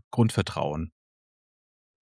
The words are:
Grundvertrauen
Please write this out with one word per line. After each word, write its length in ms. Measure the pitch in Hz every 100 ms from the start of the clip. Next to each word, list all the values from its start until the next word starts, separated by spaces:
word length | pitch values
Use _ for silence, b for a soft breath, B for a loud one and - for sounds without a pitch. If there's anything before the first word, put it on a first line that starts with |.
| -
Grundvertrauen 800 | - 110 - - 73 73 78 80 _ _ _ _ _ _ _ _ _ _ _